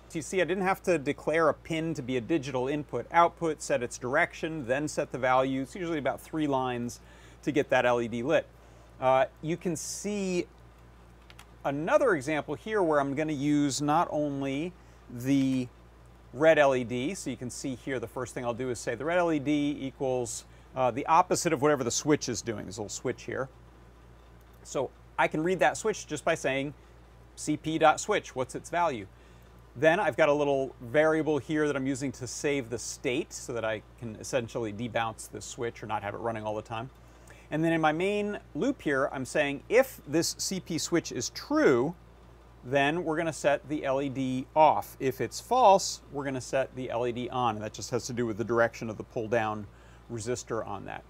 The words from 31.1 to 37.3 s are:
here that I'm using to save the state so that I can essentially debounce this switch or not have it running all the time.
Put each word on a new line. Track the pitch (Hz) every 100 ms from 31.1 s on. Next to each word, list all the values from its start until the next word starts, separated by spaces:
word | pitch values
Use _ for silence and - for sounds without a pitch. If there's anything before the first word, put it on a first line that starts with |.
| 160 151 147
here | - 151 147
that | 135
I'm | 131
using | 127 139
to | - 120
save | - 147 143 113
the | 117
state | - - 139 139 -
so | - -
that | 117 110
I | 110 - -
can | 117 104
essentially | - 135 117 131 110
debounce | 104 120 117 113 110 -
this | 104 -
switch | - 117 -
or | 107
not | 107
have | 101
it | 101
running | 117 110
all | 107 107
the |
time. | - 113 131 - - - -